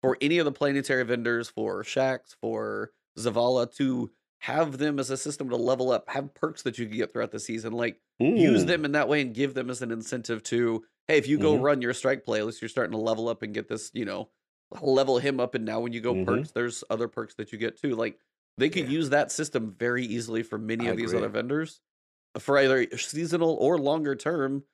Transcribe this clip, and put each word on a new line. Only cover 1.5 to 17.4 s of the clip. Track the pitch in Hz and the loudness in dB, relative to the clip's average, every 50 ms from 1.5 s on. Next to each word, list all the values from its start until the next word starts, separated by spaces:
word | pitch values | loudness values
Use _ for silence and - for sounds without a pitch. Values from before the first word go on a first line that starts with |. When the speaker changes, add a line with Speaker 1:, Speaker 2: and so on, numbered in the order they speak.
| - - 110 104 95 98 107 | -6 -4 -4 -2 -4 -4 -6
Speaker 1:
Shaxx, | - - 135 131 131 131 127 _ _ - _ | -4 0 0 2 2 0 -2 _ _ -20 _
for | - 113 113 107 107 107 104 104 107 113 _ _ _ _ _ - | -6 -4 -4 -4 -4 -4 -4 -6 -8 -8 _ _ _ _ _ -4
Zavala, | 113 120 104 117 117 123 127 127 120 120 _ | -4 0 2 2 4 4 4 2 2 0 _
to | - 139 131 127 123 117 113 _ _ _ _ _ _ | -2 0 0 0 0 -4 -6 _ _ _ _ _ _
have | - - 131 151 165 151 135 131 | -8 -4 0 2 2 0 0 -2
them | 143 151 147 139 | -2 0 0 0
as | 131 123 | -2 -2
a | 131 | -4
system | 135 - 147 147 - 143 131 | -4 -4 -8 -6 -6 -4 -4
to | 120 | -2
level | 120 117 123 131 127 127 127 123 | 0 2 2 2 2 2 2 2
up, | 110 - - | 0 0 -4
have | - 139 143 143 _ | -6 -6 -6 -6 _
perks | _ - 160 156 - - | _ -4 -4 -4 -4 -6
that | 131 113 - | -6 -4 -4
you | 120 | -8
can | 110 107 | -6 -4
get | 117 113 - - | -4 -4 -4 -2
throughout | 117 110 113 | -4 -6 -4
the | - 110 | -6 -10
season. | 110 - 113 113 110 113 110 | -8 -6 -8 -6 -6 -6 -4
Like, | 117 120 117 113 _ _ _ _ _ | -2 -2 -4 -4 _ _ _ _ _
use | 120 143 233 226 170 151 120 104 92 | 2 4 6 6 8 8 8 6 6
Speaker 2:
Mm. | |
Speaker 1:
them | - 175 165 151 | 4 2 2 2
in | 147 143 | 0 2
that | 147 139 113 | 2 2 4
way | 147 151 139 | 2 2 2
and | 123 110 | 0 0
give | 110 135 139 131 | -2 -2 -2 0
them | 135 120 120 | -4 -4 -4
as | 127 120 | -6 -6
an | 127 117 | -6 -6
incentive | 113 113 110 - - 123 113 - 117 110 - | -6 -6 -6 -6 -6 -6 -4 -4 -6 -6 -4
to, | - - 117 120 117 113 110 113 _ _ _ _ - | -2 0 2 2 2 0 -2 -4 _ _ _ _ 4
"Hey, | 156 | 4
if | 151 120 | 4 4
you | 117 147 147 | 4 2 4
go | 151 156 151 | 4 4 4
Speaker 2:
Mm-hmm. | 139 127 | 4 4
Speaker 1:
run | 147 147 135 123 | 4 2 2 0
your | 120 127 | -2 -4
strike | - - 131 135 135 - | 0 0 0 0 0 -2
playlist, | - 113 107 104 110 113 - | -2 -2 0 0 -2 -4 -6
you're | - 113 | -10 -6
starting | - - 120 82 101 | -2 -2 -2 -2 -2
to | 107 | -2
level | 110 113 113 110 113 117 | 0 0 0 0 0 -4
up | 113 - - | -4 -4 -6
and | 107 104 | -6 -6
get | 107 110 - | -6 -6 -6
this, | - 110 - - _ | -8 -8 -8 -10 _
you | - 117 | -6 -6
know, | 98 95 98 110 - _ _ _ _ _ _ _ _ - - 151 | -6 -6 -6 -8 -10 _ _ _ _ _ _ _ _ -16 -4 2
level | 135 131 135 135 131 131 123 | 4 6 6 6 4 2 2
him | 123 139 135 127 | 2 0 0 0
up. | 123 123 - | -2 -2 -2
And | 127 110 | -4 -4
now | 107 110 113 | -2 -4 -4
when | 120 120 117 | -4 -4 -6
you | 117 110 | -4 -2
go | - - | -2 0
Speaker 2:
Mm-hmm. | 92 95 | 0 0
Speaker 1:
perks, | 90 - - - 151 | 0 0 0 -2 -4
there's | - 120 120 120 117 - - - | -4 -4 -4 -2 -4 -8 -6 -4
other | - 110 117 117 | -2 -2 -2 -4
perks | _ - 113 107 - | _ -8 -10 -10 -8
that | - | -12